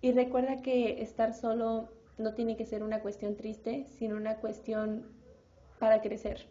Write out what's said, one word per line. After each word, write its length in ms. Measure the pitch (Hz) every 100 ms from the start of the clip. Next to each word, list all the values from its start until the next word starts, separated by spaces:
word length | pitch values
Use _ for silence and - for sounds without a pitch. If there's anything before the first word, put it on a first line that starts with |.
Y 100 | 254
recuerda 500 | 247 247 254 262 262
que 400 | - 254 233 -
estar 320 | 214 - 226
solo 560 | 226 233 226 226 226 226 - - -
no 160 | 220
tiene 220 | 220 233 220
que 80 | 220
ser 180 | 214
una 180 | 214 220
cuestión 340 | 202 208 208 208
triste, 500 | 220 214 - 262 269
sino 260 | - 220 214
una 220 | 214 220
cuestión 720 | 220 214 - 220 214 214 - - - - _ - - -
para 220 | 220 220
crecer. 460 | 214 214 - - -